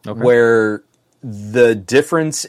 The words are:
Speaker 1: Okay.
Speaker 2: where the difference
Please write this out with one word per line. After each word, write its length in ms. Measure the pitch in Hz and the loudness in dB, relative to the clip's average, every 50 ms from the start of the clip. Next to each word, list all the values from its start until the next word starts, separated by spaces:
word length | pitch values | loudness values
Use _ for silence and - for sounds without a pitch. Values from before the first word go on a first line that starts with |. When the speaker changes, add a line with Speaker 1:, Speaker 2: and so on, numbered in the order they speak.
| - | -14
Speaker 1:
Okay. 160 | 110 107 113 | -12 -8 -2
Speaker 2:
where 640 | 123 123 120 117 117 113 117 113 110 107 107 101 _ _ _ _ _ _ _ _ - | 0 2 4 4 4 4 2 2 0 0 -4 -6 _ _ _ _ _ _ _ _ -16
the 500 | 120 104 101 104 104 110 123 120 117 113 | -16 -14 -14 -10 -4 2 4 4 4 2
difference 720 | 104 92 - 127 143 147 - 170 160 156 156 147 - - | 0 -2 -2 0 0 0 0 -2 -4 -2 -4 -6 -8 -10